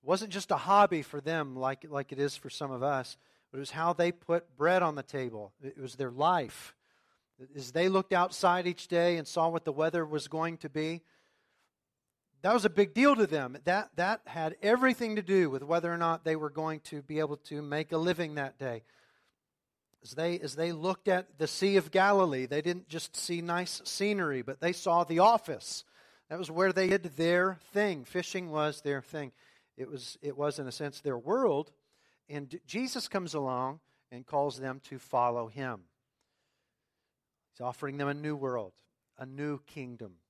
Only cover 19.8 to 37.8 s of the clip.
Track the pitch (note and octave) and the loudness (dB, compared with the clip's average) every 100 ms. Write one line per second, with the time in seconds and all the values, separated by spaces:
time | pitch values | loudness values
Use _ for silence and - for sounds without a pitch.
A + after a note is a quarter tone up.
19.8 | _ _ G#2+ B2+ E3+ F3 D3 C#3 E3+ E3 | _ _ -14 -4 -2 -2 -6 -4 -4 -2
20.8 | F3 F#3 - F#3 F3+ C#3+ D#3 - G3 G3 | -4 -2 0 0 -2 -4 -4 0 4 4
21.8 | E3 F#3+ G3 G3+ F#3 C3 B2+ D3 D#3+ F3+ | 4 4 6 6 4 2 -2 -2 -2 -4
22.8 | - D#3+ - - - E3+ E3+ E3+ F3+ - | -6 -10 -8 -10 -6 -4 -2 -2 -4 -8
23.8 | - - G3+ G3+ E3 C3+ A#2+ C3+ E3+ F3+ | -8 -2 0 0 0 -2 -6 -2 -2 0
24.8 | F#3+ E3+ E3+ E3 G3+ A#3 - B2 - - | 2 4 4 6 8 6 0 -10 -10 -12
25.8 | - _ _ _ _ E3 D#3+ D#3+ F#3+ F3+ | -14 _ _ _ _ -10 -6 2 2 4
26.8 | F#3 F#3+ E3+ C#3 E3 F3+ F#3 F3+ - G3+ | 2 2 0 0 4 4 2 -2 -4 0
27.8 | G#3 D#3 B2 F3+ E3+ F#3+ F3 D3+ D3+ D3 | 0 -2 -4 -6 -4 -6 -4 -2 -2 -2
28.8 | D3 C#3 - D#3 C#3 _ _ _ _ - | -4 -4 -6 -10 -10 _ _ _ _ -14
29.8 | C3 C#3 - - D3 C3+ D3 C#3+ C3 - | -12 -10 -14 -10 -8 -2 -2 -2 -8 -8
30.8 | D3 - D3 B2 B2+ A#3 B3 C#3+ D#3 _ | -8 -6 -6 -6 -2 0 2 0 -4 _
31.8 | _ _ _ _ _ D3 C#3+ E3 - G#3 | _ _ _ _ _ -12 -10 -14 -8 -6
32.8 | C4 B3+ - G3+ F3 D3+ C3+ B2 C3 D#3 | -4 -6 -4 -6 -4 -4 -2 -2 -4 -6
33.8 | _ _ _ B2 C3 D3 C#3+ B2+ C3 C3+ | _ _ _ -20 -4 0 0 -2 -8 -8
34.8 | - C3 - B2+ B2 A#2+ A2+ A2+ C3 G#2+ | -12 -16 -2 2 2 0 -6 -6 -8 -8
35.8 | F2 _ _ _ _ _ _ _ _ _ | _ _ _ _ _ _ _ _ _ _
36.8 | _ _ _ _ _ _ _ _ B2 B2 | _ _ _ _ _ _ _ _ -8 -6